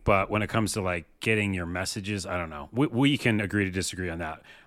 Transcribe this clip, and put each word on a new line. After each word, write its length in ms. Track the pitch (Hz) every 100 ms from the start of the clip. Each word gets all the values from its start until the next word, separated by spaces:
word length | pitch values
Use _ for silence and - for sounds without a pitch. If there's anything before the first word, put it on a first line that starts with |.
But 260 | - 98 95
when 100 | 104
it 60 | 101
comes 240 | 113 104
to, 80 | 110
like, 240 | 92 87 - -
getting 320 | 113 107 101
your 140 | 92 85
messages, 580 | 90 95 110 98 104
I 140 | 85 90
don't 100 | 82
know. 220 | 73 71
We, 140 | 113 151
we 320 | 113 139 147
can 240 | 123 107
agree 240 | 98 104 95
to 40 |
disagree 380 | 92 87 90 90
on 120 | 82
that. 200 | 78 78 - -